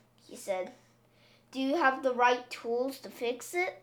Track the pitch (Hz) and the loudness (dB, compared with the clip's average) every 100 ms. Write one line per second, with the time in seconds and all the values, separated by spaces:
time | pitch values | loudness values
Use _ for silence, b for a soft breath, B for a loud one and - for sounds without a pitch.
0 | _ _ - - - 185 185 - - _ | _ _ -20 -14 -4 -4 -4 -10 -20 _
1 | _ b b b b 262 269 311 277 262 | _ b b b b -2 2 4 4 4
2 | 269 233 247 247 254 - 233 233 262 269 | 0 4 4 4 -2 -10 -2 0 0 -4
3 | 196 - 233 254 - 349 370 - | -12 -6 -6 -4 -4 -2 -2 0